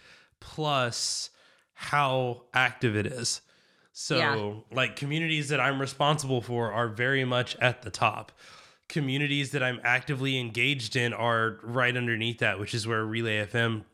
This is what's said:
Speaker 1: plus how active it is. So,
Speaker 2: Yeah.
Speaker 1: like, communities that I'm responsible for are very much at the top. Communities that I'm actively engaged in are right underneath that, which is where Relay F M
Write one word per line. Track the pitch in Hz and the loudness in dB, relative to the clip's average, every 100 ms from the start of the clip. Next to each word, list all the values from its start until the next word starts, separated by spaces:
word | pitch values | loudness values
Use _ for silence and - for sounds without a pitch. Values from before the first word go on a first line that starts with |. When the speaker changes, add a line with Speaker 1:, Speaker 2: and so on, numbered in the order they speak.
| - - _ - | -20 -20 _ -20
Speaker 1:
plus | - - 151 139 123 113 - - - _ _ _ _ | -14 -6 0 0 0 -2 -4 -4 -8 _ _ _ _
how | - - 147 139 131 127 120 - | -12 0 2 2 2 0 -4 -2
active | 127 127 - 120 104 | 2 2 2 2 2
it | 104 | 0
is. | - 113 - _ _ _ _ _ | -2 -4 -4 _ _ _ _ _
So, | - - 135 | -10 -2 0
Speaker 2:
Yeah. | 151 123 104 107 - 123 | 2 0 -2 -8 -6 -2
Speaker 1:
like, | 123 - | 0 -2
communities | 143 156 165 156 139 | -2 -2 0 0 0
that | 143 | 2
I'm | 127 135 | 2 0
responsible | 135 - 147 151 135 127 | -2 2 2 2 2 0
for | 113 120 113 | 0 -2 0
are | 107 117 | 0 0
very | 107 123 135 | 0 0 2
much | 127 123 117 - | 2 0 0 2
at | 123 117 | 0 0
the | 104 | -8
top. | - 113 104 - - - - - _ - | 0 0 0 -12 -20 -20 -20 -20 _ -8
Communities | 160 135 139 143 143 135 | -4 0 0 0 0 0
that | 143 | 0
I'm | 127 120 | -2 0
actively | 120 127 127 135 135 131 | 0 0 0 -2 0 0
engaged | 120 110 127 143 110 131 | -2 0 0 0 -2 0
in | 120 | 0
are | 104 117 113 113 - | 0 2 2 0 -2
right | 113 123 123 | -4 0 2
underneath | 123 120 113 113 113 | 2 0 0 -2 0
that, | 113 98 | 0 0
which | 104 | -4
is | 120 110 | -4 -2
where | 110 | -2
Relay | 110 113 113 107 | 0 -2 0 0
F | 101 | 0
M | 120 117 110 - | 0 0 0 -6